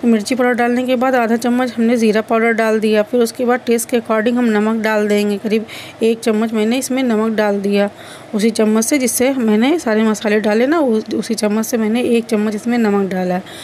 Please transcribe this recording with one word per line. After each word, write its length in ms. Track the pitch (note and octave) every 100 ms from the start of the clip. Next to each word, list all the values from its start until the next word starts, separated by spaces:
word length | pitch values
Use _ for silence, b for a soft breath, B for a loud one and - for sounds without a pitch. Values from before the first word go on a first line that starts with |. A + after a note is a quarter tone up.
मिर्ची 320 | A#3+ A3 G3+ B3
पाउडर 180 | B3
डालने 300 | A#3+ A#3+ B3 B3+
के 100 | B3+
बाद 200 | C4 C4
आधा 200 | A3+ A#3
चम्मच 380 | A#3+ A#3+ B3+
हमने 220 | A#3 A3+ A#3+
ज़ीरा 240 | A3 G#3+
पाउडर 300 | A3 A3+ A3+
डाल 260 | A3+ A3+ A3
दिया। 220 | G#3+ G#3+
फिर 180 | G#3 B3
उसके 240 | A#3+ - A#3+
बाद 140 | B3 B3
टेस्ट 240 | A#3 -
के 100 | A#3+
according 380 | A#3 A3 G#3+ A#3+
हम 80 | A#3+
नमक 340 | G#3+ G#3+ A3+
डाल 240 | G#3+ G#3+ G#3
देंगे, 300 | G#3 G#3 G3+
करीब 280 | G#3+ A3 A3 B B -
एक 160 | A3+ A3+
चम्मच 340 | A#3 G#3+ A3+
मैंने 240 | A3 G#3+ B3+
इसमें 240 | C4 B3+
नमक 320 | C4 G#3+ A3 G#3+
डाल 240 | G#3 G3+
दिया 280 | G3 G3+ G3+ B B B - G#3+
उसी 140 | A3+
चम्मच 340 | A3 A3 A3 A3+
से 120 | D4
जिससे 320 | B3 - B3+
मैंने 460 | C4+ A3+ G#3+ A#3+ E4
सारे 240 | A#3+ G#3+
मसाले 360 | A3 G#3+ A3 G#3+
डाले 280 | G#3 G#3+ C4
ना, 120 | E4+
उस, 260 | C4+ A3 G#3+
उसी 240 | A3 - A3
चम्मच 300 | G#3+ G#3 A3
से 120 | A#3+
मैंने 240 | G#3+ A#3 B3
एक 180 | A#3 A3+
चम्मच 300 | G#3+ G#3+ G#3+
इसमें 220 | A#3 A#3+
नमक 320 | G#3+ G3+ F#3+
डाला 240 | F#3 F#3 F3+
है 80 | B B